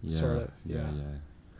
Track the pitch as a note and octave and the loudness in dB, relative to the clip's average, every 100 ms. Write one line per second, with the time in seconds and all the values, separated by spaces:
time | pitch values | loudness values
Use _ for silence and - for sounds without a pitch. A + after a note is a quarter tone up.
0 | E2 D#2+ D#2 D2+ C2 - E2+ D2+ D2+ D2 | 0 4 4 4 0 -6 -4 -2 0 -2
1 | D2 C#2+ D2 - - - | -2 -6 -8 -16 -20 -20